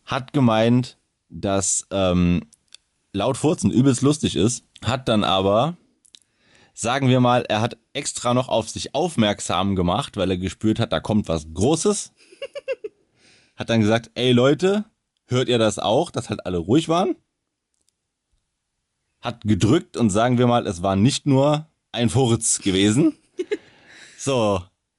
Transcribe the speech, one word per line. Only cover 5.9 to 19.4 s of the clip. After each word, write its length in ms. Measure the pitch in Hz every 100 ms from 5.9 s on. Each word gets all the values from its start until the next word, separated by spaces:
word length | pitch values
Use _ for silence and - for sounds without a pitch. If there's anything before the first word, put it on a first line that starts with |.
| _ _ _ _ _ _ _ _
sagen 340 | - 110 135 135
wir 120 | 127
mal, 240 | 123 123 -
er 120 | 107
hat 180 | 117 - _
extra 400 | 139 - - 123
noch 140 | 123 123
auf 200 | 113 107
sich 260 | - -
aufmerksam 840 | 135 175 - 107 101 - 90 98 92
gemacht, 400 | 87 98 139 104
weil 160 | 90
er 40 | 92
gespürt 440 | 92 - 110 110
hat, 120 | 113
da 60 | 80
kommt 300 | - 107 101
was 180 | 82 78
Großes. 580 | 80 113 160 208 208 - _
<laughs> 1400 | _ _ 539 587 - 508 427 _ _ _ _ _ _ _
Hat 140 | -
dann 100 | 113
gesagt, 300 | 104 113 113
"Ey 180 | - 127
Leute, 520 | 123 131 147 185 202 208 _ _ _ _
hört 200 | 123 131
ihr 100 | 120
das 200 | 110 -
auch?", 320 | 95 120 170
dass 180 | 127 -
halt 160 | 110
alle 140 | - 90
ruhig 300 | 85 143 156
waren. 260 | 165 220 - _ _ _ _ _ _ _ _ _ _ _ _ _ _ _ _ _ _ _ _
Hat 220 | 113 -